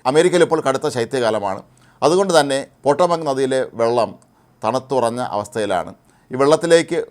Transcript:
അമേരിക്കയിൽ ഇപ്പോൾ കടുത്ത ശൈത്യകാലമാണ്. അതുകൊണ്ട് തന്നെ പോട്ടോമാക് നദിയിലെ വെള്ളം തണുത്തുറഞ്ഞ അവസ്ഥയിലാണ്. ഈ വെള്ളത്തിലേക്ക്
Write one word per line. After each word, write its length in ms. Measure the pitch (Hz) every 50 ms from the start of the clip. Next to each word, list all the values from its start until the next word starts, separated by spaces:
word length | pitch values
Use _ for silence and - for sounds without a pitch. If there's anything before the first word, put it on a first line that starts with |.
| -
അമേരിക്കയിൽ 380 | 127 135 156 170 180 160 175 165
ഇപ്പോൾ 180 | 131 160 160
കടുത്ത 280 | - 135 131 131 - 151
ശൈത്യകാലമാണ്. 720 | 127 127 113 - 135 131 120 110 110 107 101 98 95 101 - _ _ _ _ _ _ - -
അതുകൊണ്ട് 360 | 147 170 190 202 190 170 160
തന്നെ 280 | 143 143 135 135 - - _ _ -
പോട്ടോമാക് 440 | 139 143 143 180 175 170 165 160
നദിയിലെ 380 | 147 135 135 135 131 135 131 123 - -
വെള്ളം 580 | 110 117 117 120 120 110 101 95 - _ _ _ _ _ _ _ - -
തണുത്തുറഞ്ഞ 580 | 110 120 131 127 127 135 127 117 113 117 123 127 - -
അവസ്ഥയിലാണ്. 580 | 104 104 - - 113 107 101 95 87 80 95 95 _ _ _ _ _ _ -
ഈ 40 | -
വെള്ളത്തിലേക്ക് 680 | 127 139 143 160 151 165 170 165 170 160 - 170 160 - -